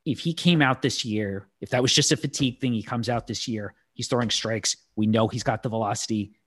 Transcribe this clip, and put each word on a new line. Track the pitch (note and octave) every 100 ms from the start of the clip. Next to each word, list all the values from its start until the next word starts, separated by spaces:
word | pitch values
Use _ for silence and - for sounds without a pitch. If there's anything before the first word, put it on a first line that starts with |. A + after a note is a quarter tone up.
if | D#3 A#2
he | E3+
came | E3 F3 E3
out | C3 C3
this | C#3 -
year, | A#2+ G#2+ G2+ G2 - _
if | -
that | B2
was | C3+
just | - -
a | D#3+
fatigue | C#3 - C3+ -
thing, | B2+
he | A2+
comes | G2+ A#2+ A2+
out | A#2 -
this | G#2 -
year, | G#2+ G2+ _ _
he's | - -
throwing | B2 A2+
strikes. | - A2 A2 - - _ -
We | G#2+
know | A2 A2+
he's | A#2+
got | B2+ A2
the | A#2+
velocity. | A2+ G#2 A2 - G#2+ G#2 _